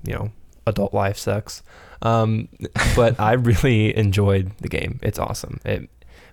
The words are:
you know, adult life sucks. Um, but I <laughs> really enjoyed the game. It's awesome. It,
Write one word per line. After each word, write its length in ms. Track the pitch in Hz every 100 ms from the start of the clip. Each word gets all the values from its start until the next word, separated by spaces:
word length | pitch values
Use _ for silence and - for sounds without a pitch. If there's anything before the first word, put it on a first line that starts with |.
you 120 | -
know, 180 | - 104 - - - -
adult 280 | 104 101
life 240 | 107 98 101
sucks. 440 | - 101 - - - - - -
Um, 480 | 113 113 110 110 - - - - -
but 260 | - 117 117
I 120 | 107
<laughs> 20 |
really 600 | 127 117 101 135 113 107
enjoyed 580 | - 104 95 101 98 95 -
the 60 | -
game. 280 | - - -
It's 160 | - -
awesome. 420 | - - - -
It, 280 | - 104 - - - - -